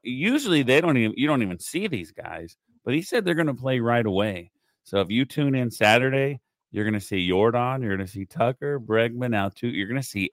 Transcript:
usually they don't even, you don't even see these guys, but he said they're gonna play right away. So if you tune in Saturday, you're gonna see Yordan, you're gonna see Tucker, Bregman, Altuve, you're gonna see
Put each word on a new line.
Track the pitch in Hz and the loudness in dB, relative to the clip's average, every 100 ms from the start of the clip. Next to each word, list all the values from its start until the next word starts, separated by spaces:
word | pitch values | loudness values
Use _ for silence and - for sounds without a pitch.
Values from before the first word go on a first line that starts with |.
usually | 123 127 196 285 240 156 | -8 -4 0 0 2 2
they | 131 151 | 4 4
don't | 165 127 | 4 4
even, | 110 113 | 2 0
you | 147 | 0
don't | 139 | 2
even | 98 90 | 0 -4
see | - 175 208 | -6 -6 -4
these | 107 - | -6 -8
guys, | - 82 82 85 - _ _ - | -14 -14 -12 -14 -20 _ _ -4
but | |
he | 147 | -4
said | 190 247 180 | -2 -2 0
they're | |
gonna | 165 156 | 0 0
play | 123 131 127 | -2 -2 0
right | 117 120 110 | 2 2 2
away. | 95 107 90 85 _ _ _ | 0 0 -4 -12 _ _ _
So | _ 98 | _ -2
if | 92 | 0
you | 113 135 | 0 -2
tune | 151 143 131 | 0 0 0
in | 120 | -2
Saturday, | - 107 117 131 135 139 139 _ _ _ | 2 6 6 4 2 0 -4 _ _ _
you're | 101 107 | -4 -2
gonna | 104 | -2
see | - 98 90 | -2 -2 2
Yordan, | 92 117 120 131 131 | 4 4 2 0 -2
you're | 113 98 | -2 -4
gonna | 92 | -6
see | 98 98 | -10 -6
Tucker, | 165 120 135 143 143 | -2 -2 -2 -6 -6
Bregman, | 107 110 117 120 123 107 | 0 2 2 -2 -2 0
Altuve, | 98 - 123 98 | -2 -4 -6 -4
you're | 98 | -4
gonna | 135 | -4
see | 127 101 92 | -6 -6 -6